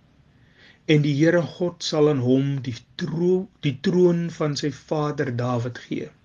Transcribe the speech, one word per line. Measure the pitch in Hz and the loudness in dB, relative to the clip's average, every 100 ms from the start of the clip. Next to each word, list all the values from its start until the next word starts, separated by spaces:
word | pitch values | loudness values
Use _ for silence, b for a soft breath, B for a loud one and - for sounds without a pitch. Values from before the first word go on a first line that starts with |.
| _ _ b b b b b b - | _ _ b b b b b b 2
En | 151 | 2
die | 147 139 | 4 2
Here | 160 175 | 4 2
God | 139 - 180 175 | 0 -4 -6 -6
sal | - 160 151 | -4 2 2
aan | 143 | 2
hom | 123 131 139 139 123 | 2 2 2 -4 -6
die | 113 - - | -10 -14 -10
tro-, | 180 165 175 185 190 _ | -6 -2 0 0 -2 _
die | 147 120 196 | -4 -2 0
troon | 180 175 170 170 160 | 4 4 4 -2 -4
van | 156 139 | -4 -2
sy | 147 131 | -4 -6
vader | - 156 151 143 131 | -6 -2 -2 -2 -4
Dawid | 120 123 120 120 120 | -4 -2 -2 -4 -8
gee. | - - - - | -10 -10 -10 -14